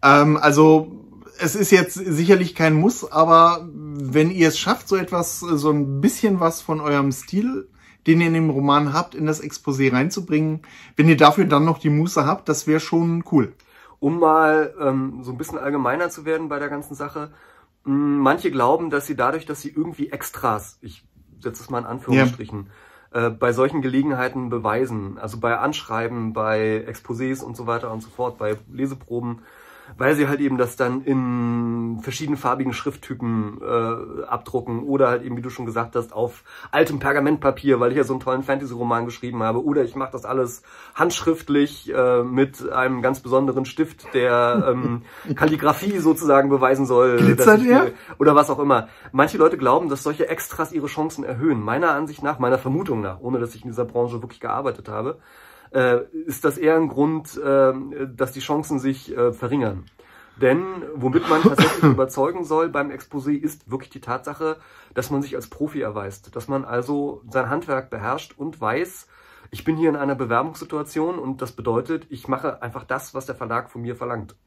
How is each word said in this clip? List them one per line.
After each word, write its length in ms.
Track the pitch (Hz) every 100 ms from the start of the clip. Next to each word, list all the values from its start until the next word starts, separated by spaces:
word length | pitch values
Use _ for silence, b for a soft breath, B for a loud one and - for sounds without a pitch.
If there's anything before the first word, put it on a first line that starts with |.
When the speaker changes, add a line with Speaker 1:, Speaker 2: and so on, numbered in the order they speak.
Speaker 1:
Ähm, 340 | 135 143 147 151
also, 640 | 151 143 156 156 156 - - - - -
es 160 | 165 208
ist 160 | 196
jetzt 240 | 190 175 180
sicherlich 600 | 190 151 170 190 180 -
kein 180 | 160
Muss, 360 | 156 185 - -
aber 560 | 151 160 165 170 170 170
wenn 600 | 147 151 147 139 143 160
ihr 160 | 185 160
es 100 | -
schafft, 300 | - - -
so 80 | 190
etwas, 440 | 175 180 175 -
so 300 | 170 156 151
ein 320 | 147 139 139
bisschen 380 | 180 - 220 190
was 220 | 165 160
von 180 | - 156
eurem 320 | 151 143 139
Stil, 560 | 131 - 180 240 262 392 b b b -
den 140 | 165
ihr 60 | 170
in 60 |
dem 160 | 160 160
Roman 420 | 135 139 143 147
habt, 220 | 151 175 -
in 100 | 156
das 160 | 156
Exposé 480 | 151 - - 135 135
reinzubringen, 720 | 127 147 202 170 151 156 156 B B B -
wenn 140 | 160
ihr 80 | 151
dafür 280 | 151 147 165
dann 200 | 147 156
noch 140 | 156
die 100 | 156
Muße 360 | 147 165 170 143
habt, 220 | 196 -
das 200 | 147 -
wär 120 | 156
schon 440 | 156 170 170 165 165
cool. 220 | 156 107 - b b b b
Speaker 2:
Um 200 | 143 170
mal, 540 | 160 160 156 156 151 -
ähm, 440 | 143 135 135 127
so 80 | 127
ein 60 | 123
bisschen 200 | - 151
allgemeiner 520 | 135 143 123 143 175
zu 140 | 175 156
werden 220 | 160 160
bei 120 | 143
der 100 | 147
ganzen 240 | 143 143 139
Sache, 360 | 143 156 147 b b b b _ -
mh, 80 | 139
manche 560 | 147 143 135 165 175
glauben, 380 | 139 123 160 165
dass 180 | 143 139
sie 80 | 135
dadurch, 300 | 123 156 151
dass 160 | 147
sie 80 | -
irgendwie 400 | 156 165 160 139
Extras, 680 | 143 - - 123 107 - _
ich 220 | - - _ _ _ -
setze 240 | 120 -
es 60 | -
mal 100 | 123
in 60 | 117
Anführungsstrichen, 840 | 123 - 131 131 123 107 104 98 b b b b
Speaker 1:
Ja. 140 | 117 117
Speaker 2:
äh, 20 |
bei 200 | 107 123
solchen 300 | 120 135 151
Gelegenheiten 680 | 131 131 139 135 127 131 127
beweisen, 680 | 120 110 110 127 113 95 -
also 200 | 110 113
bei 180 | 117 117
Anschreiben, 760 | 131 151 - 113 113 120 113
bei 540 | 110 110 110 110 110 110
Exposés 540 | 113 - 117 131 131
und 140 | - 117
so 80 | 117
weiter 240 | 117 117
und 100 | 113
so 80 | 113
fort, 280 | - 123 117
bei 180 | 107 107 -
Leseproben, 680 | 131 135 135 - 120 120 117 b b b b b b
weil 180 | 131 147
sie 120 | 143
halt 120 | 143
eben 160 | 143 127
das 180 | 123 -
dann 280 | 127 127
in 960 | 139 131 127 123 120 120 117 117 117 113
verschiedenfarbigen 720 | 120 127 151 143 127 127 135
Schrifttypen, 880 | 113 - - - 120 123 113 107 104
äh, 600 | - 120 117 113 - - -
abdrucken 580 | 120 - 127 117 117
oder 240 | 143 135 131
halt 140 | 120
eben, 140 | 127 120
wie 40 |
du 80 | 123
schon 160 | 123 120
gesagt 300 | 113 117 120
hast, 160 | 117
auf 300 | 107 120 - _ B B
altem 280 | 147 156 147
Pergamentpapier, 800 | 139 143 139 151 143 131 139 127
weil 120 | 120
ich 60 | 131
ja 60 |
so 100 | 131
einen 60 | 127
tollen 240 | - 131
Fantasy-Roman 600 | 135 139 139 117 120 117 120
geschrieben 360 | 117 120 120
habe. 200 | 110 117
Oder 200 | 147 143
ich 120 | 123 135
mach 160 | 131
das 140 | 131 110
alles 380 | 131 123 - B B B -
handschriftlich, 1000 | 170 170 - 160 - 143 143 147 -
äh, 300 | 135 127 123
mit 460 | 123 127 139 135 -
einem 300 | - 127 127
ganz 180 | 127 135
besonderen 440 | 127 131 135 131 135
Stift, 480 | - 156 - -
der, 520 | 131 123 120 120 120 101
ähm, 340 | 123 120 120 117 B
Speaker 1:
<laughs> 160 | B 143
Speaker 2:
Kalligrafie 640 | 156 151 151 147 196 196
sozusagen 500 | 160 156 160 139 139
beweisen 360 | 139 127 135 135
soll, 320 | 123 127 120
Speaker 1:
Glitzert 300 | 127 135 127
Speaker 2:
dass 140 | 214
ich 80 | 247
Speaker 1:
er? 160 | 254 370
Speaker 2:
die, 60 | B B B
oder 180 | 147 147
was 140 | 147
auch 100 | 139
immer. 300 | 143 123 110 B B
Manche 260 | 131 147 202
Leute 200 | 160 165
glauben, 300 | 127 139 175
dass 140 | 139
solche 240 | 151 147 165
Extras 440 | 160 - - 156
ihre 140 | 165 143
Chancen 360 | - 156 156
erhöhen. 380 | 139 123 156 131
Meiner 300 | 151 123 175
Ansicht 320 | 143 156 147
nach, 160 | 143 151
meiner 180 | 123 127
Vermutung 440 | 131 143 190 117
nach, 180 | 98 92
ohne 180 | 120 127
dass 160 | 117 117
ich 80 |
in 60 | 127
dieser 160 | 113 117
Branche 360 | 120 120 117
wirklich 180 | 117 -
gearbeitet 500 | 120 107 135 113 -
habe, 300 | 107 117 165 b b b b b
äh, 300 | 135 127 123 - 160 160
ist 200 | 139 156
das 120 | 143
eher 180 | 151 160
ein 120 | 160
Grund, 500 | 127 147 160 156 -
äh, 360 | 143 139 135 131 139 147 135 117
dass 160 | 131
die 80 | 135
Chancen 400 | - 151 156 143
sich, 360 | 131 135 - 127
äh, 160 | 120
verringern. 500 | 117 123 139 113 92 - _ b b b -
Denn 220 | 127 143 190 185 147 151
womit 340 | 127 156 175
man 120 | 156
tatsächlich 420 | 165 - 156 -
Speaker 1:
<laughs> 80 | 156
Speaker 2:
überzeugen 520 | 131 131 - 139 180
soll 260 | 160 156 165
beim 220 | 147 143
Exposé, 400 | 135 - 147 135 147
ist 280 | 151 - -
wirklich 180 | 131 -
die 120 | 139
Tatsache, 560 | - 123 - 143 156 156 b b b
dass 160 | - 123
man 120 | 139
sich 140 | 139 135
als 120 | -
Profi 340 | - 147 147
erweist. 540 | 110 104 98 98 - 120
Dass 120 | 117
man 180 | 135 131
also 560 | 120 123 143 143 - 117
sein 200 | 131 120
Handwerk 400 | 143 170 135 131
beherrscht 440 | 117 104 143 - -
und 220 | 143 156
weiß, 480 | 110 123 185 - - b b b b
ich 120 | -
bin 140 | - 160
hier 120 | 160
in 60 | 147
einer 200 | 139 135
Bewerbungssituation 1000 | 123 117 147 156 - 151 147 156 160 175
und 220 | 131 131
das 100 | 127
bedeutet, 520 | - 117 117 120 160 -
ich 180 | - -
mache 340 | 131 151 -
einfach 220 | 120 127
das, 300 | - 131 -
was 120 | 139 135
der 100 | 120
Verlag 340 | 120 117 120
von 120 | 120
mir 140 | 117 120
verlangt. 400 | 123 120 95 -